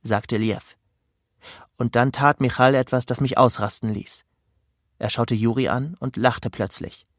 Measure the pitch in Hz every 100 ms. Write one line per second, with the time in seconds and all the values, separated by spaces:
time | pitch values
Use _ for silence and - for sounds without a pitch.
0 | - 104 - 110 110 104 - _ _ _
1 | _ _ _ _ - - - _ 117 120
2 | 131 127 143 143 131 - 127 135 127 131
3 | - 123 135 - 127 - 104 - 113 107
4 | - - _ _ _ _ _ _ _ _
5 | 113 - 117 113 113 117 127 123 143 180
6 | 135 - 123 - - - 95 - - -
7 | _